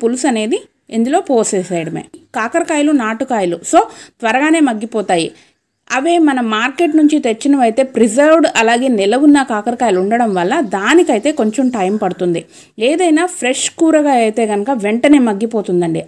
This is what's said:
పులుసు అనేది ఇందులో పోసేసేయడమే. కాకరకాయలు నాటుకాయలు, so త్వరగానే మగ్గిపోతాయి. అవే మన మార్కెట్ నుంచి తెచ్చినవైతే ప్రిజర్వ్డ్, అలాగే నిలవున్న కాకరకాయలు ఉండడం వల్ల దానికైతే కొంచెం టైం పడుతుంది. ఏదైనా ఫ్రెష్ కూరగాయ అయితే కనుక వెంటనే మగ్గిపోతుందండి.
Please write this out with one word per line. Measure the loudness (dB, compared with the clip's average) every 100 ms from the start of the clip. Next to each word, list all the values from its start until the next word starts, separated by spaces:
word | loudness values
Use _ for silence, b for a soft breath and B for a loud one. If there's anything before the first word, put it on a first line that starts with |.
పులుసు | -4 -2 -2
అనేది | -2 -2 -4 -8 _ -8 -4
ఇందులో | 0 -2 0
పోసేసేయడమే. | 0 0 -4 -4 -6 -6 -10 -14 -20 _ -8
కాకరకాయలు | -4 -4 -2 -2 0 0
నాటుకాయలు, | -2 -4 -4 -2 -2 -4 0
so | 2 2 B B -6
త్వరగానే | -2 0 2 2 2
మగ్గిపోతాయి. | -2 -6 -6 -2 -2 -2 -8 b b _ _ -6 -4
అవే | 0 2 2
మన | 0 -2
మార్కెట్ | -2 -4 -2 0 2
నుంచి | 2 2
తెచ్చినవైతే | -2 -2 0 2 2 0 -2 2
ప్రిజర్వ్డ్, | 2 4 4 4 2 2
అలాగే | 2 2 0 0
నిలవున్న | 2 4 4 4 2
కాకరకాయలు | -4 -4 -2 0 0
ఉండడం | 0 0 0 0
వల్ల | -2 -2 -2
దానికైతే | -2 2 2 2 0 -2 -2
కొంచెం | -2 0 -2 0
టైం | -2 -2
పడుతుంది. | -4 -2 -4 -4 -8 B B -4 -2
ఏదైనా | 0 2 2 0 -2
ఫ్రెష్ | -4 -2 -4 0
కూరగాయ | 2 2 2 2 0
అయితే | 0 -2
కనుక | -2 -2 -4
వెంటనే | -2 0 4 4 4
మగ్గిపోతుందండి. | 0 -4 -4 -2 -2 0 -4